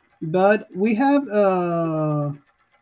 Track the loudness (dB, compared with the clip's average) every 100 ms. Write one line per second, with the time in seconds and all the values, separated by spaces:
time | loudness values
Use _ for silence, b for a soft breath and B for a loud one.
0 | _ -12 -4 2 2 2 -2 -2 -2 2
1 | 2 2 0 0 2 2 -2 -2 -2 -2
2 | -2 -2 -4 -8 _ _ _ _